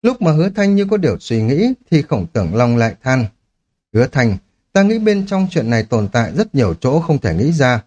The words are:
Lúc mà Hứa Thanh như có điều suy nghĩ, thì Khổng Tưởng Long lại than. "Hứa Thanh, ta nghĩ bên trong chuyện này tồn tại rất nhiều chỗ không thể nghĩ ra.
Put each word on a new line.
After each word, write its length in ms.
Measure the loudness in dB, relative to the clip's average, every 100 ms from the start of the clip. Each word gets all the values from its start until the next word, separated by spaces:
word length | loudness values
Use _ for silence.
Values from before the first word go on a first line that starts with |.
Lúc 200 | -2 0
mà 100 | 0
Hứa 180 | 2 0
Thanh 260 | 0 2 2
như 100 | 0
có 120 | 0
điều 220 | 0 -4
suy 220 | -4 -2
nghĩ, 320 | 0 0 0 -2 _
thì 100 | -2
Khổng 240 | 0 -4 -4
Tưởng 220 | -4 -2 0
Long 220 | 2 2
lại 180 | 0 -2
than. 220 | -2 -2 -2 _ _ _ _ _ _
"Hứa 140 | -2 0
Thanh, 300 | 0 0 -2 _ _ _
ta 80 | 0
nghĩ 180 | 2 2
bên 260 | 0 0 -2
trong 220 | -2 -2
chuyện 180 | -2 0
này 140 | -2
tồn 240 | 0 -2 0
tại 260 | -2 -2 -2
rất 180 | -2 0
nhiều 180 | 0
chỗ 260 | 0 0 0
không 200 | 0 -2
thể 140 | 0
nghĩ 180 | 0 0
ra. 320 | 2 2 0